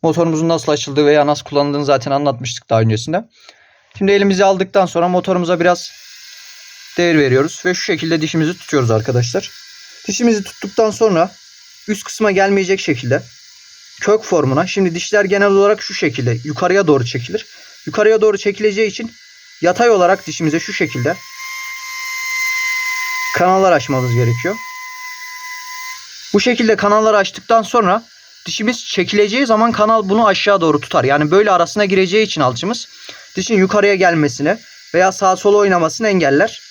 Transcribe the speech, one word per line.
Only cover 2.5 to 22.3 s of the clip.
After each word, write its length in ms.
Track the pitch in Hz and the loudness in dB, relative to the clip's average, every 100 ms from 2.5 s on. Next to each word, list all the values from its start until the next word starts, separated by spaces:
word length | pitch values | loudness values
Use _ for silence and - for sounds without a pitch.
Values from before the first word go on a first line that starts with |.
| - _ | -12 _
daha 120 | 113 | 0
öncesinde. 480 | 113 107 135 170 233 _ - _ _ _ _ - | 2 0 -2 -6 -6 _ -20 _ _ _ _ -4
Şimdi 140 | 196 | 2
elimizi 340 | 202 196 185 196 | 2 2 2 2
aldıktan 400 | 190 185 202 180 | 2 0 0 0
sonra 220 | 170 175 | 0 0
motorumuza 520 | 180 180 180 170 180 | 0 0 -2 0 0
biraz 320 | 170 175 - - - - - - - - - - - - | 2 0 -4 -18 -20 -20 -20 -20 -20 -20 -20 -20 -14 -2
devir 220 | 175 160 | 2 2
veriyoruz 420 | 139 127 151 - 175 | 4 2 0 -2 -4
ve 80 | |
şu 80 | 180 | -4
şekilde 400 | - 165 165 165 | -4 -4 -2 -2
dişimizi 360 | 151 165 156 180 | -2 -2 -2 -4
tutuyoruz 340 | - 147 120 | -4 0 2
arkadaşlar. 600 | 110 113 123 120 - - - - - - - - | 0 0 -2 0 -4 -8 -18 -20 -20 -20 -16 -8
Dişimizi 360 | 196 240 214 | 0 2 0
tuttuktan 480 | 196 - 202 - 220 | -2 -12 -8 0 0
sonra 400 | 208 220 175 185 - - - - - - | 2 2 2 0 -4 -20 -20 -20 -20 -8
üst 160 | 208 | -8
kısma 280 | - - 214 | -8 -2 0
gelmeyecek 480 | 190 196 196 185 190 | 2 2 2 0 -2
şekilde 440 | - 127 123 135 - - - - - - - - | -2 -4 -2 -2 -4 -20 -20 -20 -20 -20 -20 -8
kök 220 | - 214 | 0 0
formuna. 440 | 214 175 135 131 185 | 2 0 2 0 0
Şimdi 280 | - 190 170 | 0 0 -2
dişler 300 | - 208 196 | -2 0 2
genel 220 | 196 202 | 2 2
olarak 340 | 196 202 214 | 4 4 2
şu 120 | - | -4
şekilde 440 | 196 226 - 123 117 | -4 -4 -2 -2 -4
yukarıya 440 | 147 147 180 190 185 | -6 -4 0 2 4
doğru 180 | 139 120 | 2 0
çekilir. 400 | 123 120 208 - - - - - | -6 -6 -10 -10 -20 -20 -16 -8
Yukarıya 360 | 156 214 220 | 0 2 4
doğru 160 | 214 196 | 2 2
çekileceği 520 | 208 202 214 202 214 | -2 -2 -2 0 -2
için 220 | 202 226 - - - - - | -2 -12 -12 -20 -20 -20 -2
yatay 280 | - 180 240 | -2 2 2
olarak 380 | 208 175 190 - | 4 4 2 -2
dişimize 320 | - 160 226 | -4 -2 -2
şu 140 | - | -4
şekilde 420 | 196 175 135 127 180 - - - - - 1047 1017 988 1017 1017 1017 | -4 -4 -2 -4 -4 -10 -18 -14 -14 -12 -14 -14 -12 -10 -8 -6